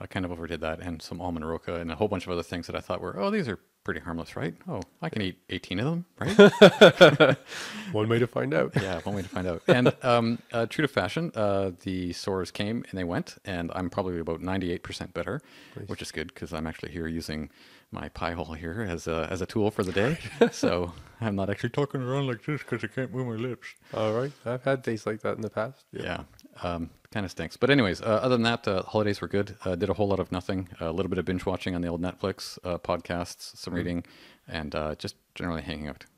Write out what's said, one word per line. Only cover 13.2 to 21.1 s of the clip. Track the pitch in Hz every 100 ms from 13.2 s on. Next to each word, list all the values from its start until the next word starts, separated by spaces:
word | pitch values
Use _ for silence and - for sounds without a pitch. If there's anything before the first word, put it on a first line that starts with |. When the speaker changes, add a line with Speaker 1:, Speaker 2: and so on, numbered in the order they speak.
| - -
Speaker 1:
and | - 87 85
I'm | 90 90
probably | - 92 87
about | 82 82
ninety-eight | 87 95 92 87
percent | - 92 85
better, | 87 85 135 - - - -
Speaker 2:
Nice. | 101
Speaker 1:
which | -
is | 87
good | 78 78
'cause | - 80
I'm | 78 80
actually | 80 80
here | 85 80
using | 82 80 78 73 - - - _
my | - 78
pie | - 85
hole | 85 80
here | 80 82 95 104
as | 85 85
a, | 82 80
as | 90
a | 90
tool | 113 104
for | -
the | 92
day. | 92 117 165 -
Speaker 2:
<laughs> | - 226
Speaker 1:
So | - 269 87 87 - -